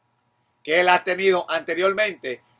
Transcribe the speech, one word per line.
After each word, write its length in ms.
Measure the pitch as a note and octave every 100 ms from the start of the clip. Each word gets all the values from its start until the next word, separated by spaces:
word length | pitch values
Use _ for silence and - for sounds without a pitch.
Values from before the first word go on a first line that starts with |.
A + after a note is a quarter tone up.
| _ _ _ _ _ _
que 180 | - E3
él 60 | F3+
ha 160 | F3+
tenido 460 | F#3 F3+ F#3+ F3+ E3+
anteriormente. 920 | D#3+ D#3 E3 F#3+ G3 G#3+ D#3 C3 A#2+ _